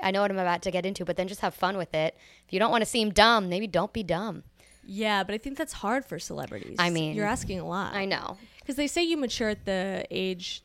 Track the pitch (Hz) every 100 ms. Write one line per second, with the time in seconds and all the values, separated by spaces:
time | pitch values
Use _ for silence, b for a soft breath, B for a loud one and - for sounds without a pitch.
0 | 190 196 202 190 180 170 190 180 190 196
1 | 175 175 185 208 190 - 180 196 165 156
2 | 160 - b b - 185 220 226 208 240
3 | 214 196 220 226 180 180 220 170 196 233
4 | 175 170 220 160 - _ b b - 196
5 | 214 202 190 214 277 269 214 - 202 262
6 | - 147 - 147 139 101 - - 175 165
7 | 156 214 208 262 - 190 165 185 185 196
8 | 196 160 - 196 240 B - 262 285 339
9 | 330 320 240 - 220 202 196 185 190 185
10 | - - 185 180 180 -